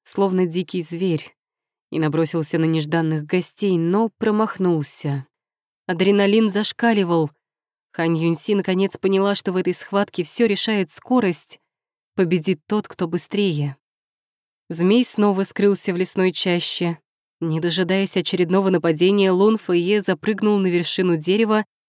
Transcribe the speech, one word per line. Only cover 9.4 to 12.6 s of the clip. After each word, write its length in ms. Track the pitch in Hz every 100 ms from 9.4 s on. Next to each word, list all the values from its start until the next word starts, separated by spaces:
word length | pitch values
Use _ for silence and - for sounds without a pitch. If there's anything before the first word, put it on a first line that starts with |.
| -
в 40 | 185
этой 160 | 180
схватке 520 | 180 - 196 202 -
всё 220 | 165 - 233
решает 440 | 196 - 208 180
скорость. 720 | - - 254 208 165 - - _ _ _ _ _ -
Победит 440 | 180 175 156 175